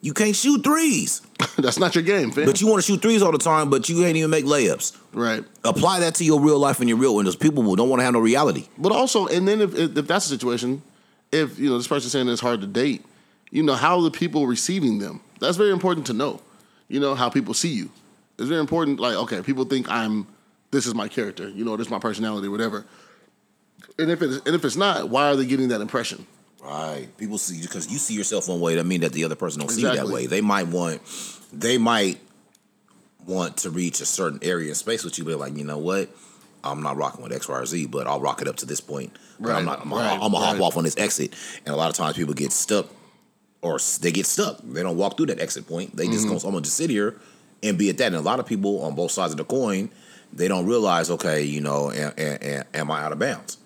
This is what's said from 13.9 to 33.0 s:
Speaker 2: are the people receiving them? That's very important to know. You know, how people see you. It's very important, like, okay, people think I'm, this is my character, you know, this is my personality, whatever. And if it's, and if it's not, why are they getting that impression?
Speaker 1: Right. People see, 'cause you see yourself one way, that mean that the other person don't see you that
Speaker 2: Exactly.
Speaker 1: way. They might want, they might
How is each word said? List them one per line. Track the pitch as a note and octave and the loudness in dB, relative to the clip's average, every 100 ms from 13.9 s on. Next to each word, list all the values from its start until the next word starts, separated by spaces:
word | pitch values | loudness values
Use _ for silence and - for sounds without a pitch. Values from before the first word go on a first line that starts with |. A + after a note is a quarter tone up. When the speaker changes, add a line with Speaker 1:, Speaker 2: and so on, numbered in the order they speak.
| F3+ | 4
Speaker 2:
are | |
the | E3 | 2
people | - E3+ D#3 C#3 | 0 -2 2 2
receiving | A#2+ - F#3+ C#3+ G#2 | 0 0 0 2 0
them? | G2+ - - - | -4 -10 -18 -4
That's | C3+ F3 | 0 4
very | G#3 | 4
important | F#3 F#3 E3+ C3 | 4 2 0 -2
to | |
know. | A2+ C#3 - _ - _ _ _ | -2 -2 -6 _ -20 _ _ _
You | C3+ | -2
know, | C#3+ C3+ | 0 2
how | B2 | 2
people | C3+ G#2 | 2 0
see | A2+ E3+ | -2 -2
you. | B2+ E2 - _ _ _ - | -2 -6 -12 _ _ _ -8
It's | A#2+ | -2
very | E3 | -2
important, | D3 E3 D#3 C3+ | 0 0 0 0
like, | B2 G#2 | 0 0
okay, | A#2 G2+ | -2 -4
people | G2 C3+ C3 | -2 -2 0
think | C3+ B2 | -2 0
I'm, | A#2 A2 G#2+ G2 - _ _ _ | -2 0 -2 -4 -14 _ _ _
this | C#3 B2+ | -2 0
is | A2+ | -4
my | G#2 | -4
character, | - F2 F#2 G2+ | -4 -6 -6 -12
you | G2 A2+ | -6 -4
know, | G#2+ | -4
this | A2+ | -4
is | |
my | G#2 | -4
personality, | A2+ G2+ A2 G#2 G2 | -4 -4 -4 -4 -4
whatever. | G2+ A2+ G#2 G#2+ - - _ _ _ _ _ _ _ - - | -4 -4 -4 -12 -20 -20 _ _ _ _ _ _ _ -18 -2
And | D#3+ | 0
if | E3+ | 2
it's, | D#3 C3+ - | 0 -2 0
and | E3 | 0
if | |
it's | D3+ C3 | 0 2
not, | G3+ C#3+ F2+ | 2 2 0
why | B2 D3 | 2 4
are | C#3+ | 2
they | B2+ | 2
getting | C3+ C3 | 2 2
that | A2+ | 0
impression? | A2 B2+ A#2 - - _ _ _ | -2 -4 -4 -8 -16 _ _ _
Speaker 1:
Right. | C#2 D2 D#2+ D2 D2+ - | -12 -8 -6 -8 -12 -12
People | G#2+ G#2 | -8 -6
see, | - E2+ F2 | -6 -8 -10
'cause | G2+ D#2+ | -10 -8
you | G2+ | -6
see | - | -4
yourself | G#2+ G2 G#2 F2 | -4 -2 -2 -2
one | F2+ | 0
way, | E2+ E2 | 2 2
that | E2+ | 2
mean | F#2 | 0
that | D#2+ | 0
the | - D#2+ | 0 -4
other | D#2 | -2
person | F2+ D2+ | -6 -4
don't | D2 | -4
see | - | 0
you | C3+ | 0
that | B2 | 0
Speaker 2:
Exactly. | C2 | -2
Speaker 1:
way. | B1 B1+ | -4 -2
They | F#2+ | 0
might | G#2+ G2+ F2 | 2 2 0
want, | F2 E2+ D#2 - - - - - | -2 -2 -4 -10 -14 -14 -16 -18
they | D2 A2+ B2+ | -6 0 2
might | A2+ A#2 G2 - - _ _ _ _ _ _ _ | 4 4 2 -2 -12 _ _ _ _ _ _ _